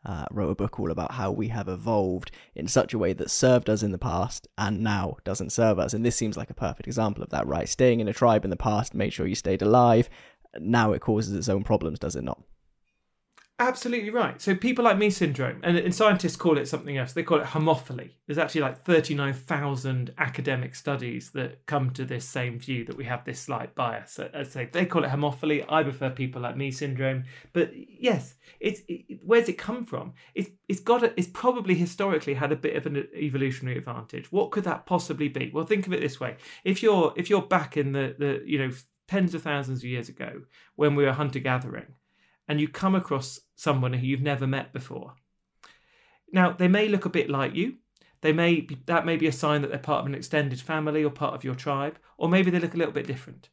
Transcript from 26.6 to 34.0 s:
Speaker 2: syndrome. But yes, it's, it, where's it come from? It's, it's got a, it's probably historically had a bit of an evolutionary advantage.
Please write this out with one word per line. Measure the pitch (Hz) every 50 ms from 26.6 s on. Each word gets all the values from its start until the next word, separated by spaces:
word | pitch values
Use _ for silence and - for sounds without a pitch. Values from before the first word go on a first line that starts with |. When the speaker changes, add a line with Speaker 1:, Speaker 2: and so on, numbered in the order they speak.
| 139 139
Speaker 2:
syndrome. | 131 - 151 143 131 127 135 135 131 131 127 - - - - - _
But | 175 - - -
yes, | - - - - - - 254 214 143 127 - - _ _ - - _
it's, | - 214 214 - - -
it, | 175 - - _ - - -
where's | 170 226 233 233 -
it | 175
come | - - - 220 254 240
from? | - - - - - - - - _ _
It's, | - 196 - - _ _ _
it's | 202 185
got | - - 233 247 233
a, | 233 233 -
it's | 175 - -
probably | - - 254 254 247 202 185 180
historically | 175 175 175 - - 202 196 185 151 - - 139
had | 127 147 143 151
a |
bit | 143 - 151 143
of | 147 135
an | 156 143 139 139 - -
evolutionary | 170 151 147 131 139 135 135 127 127 135 127 123 127
advantage. | - - 120 120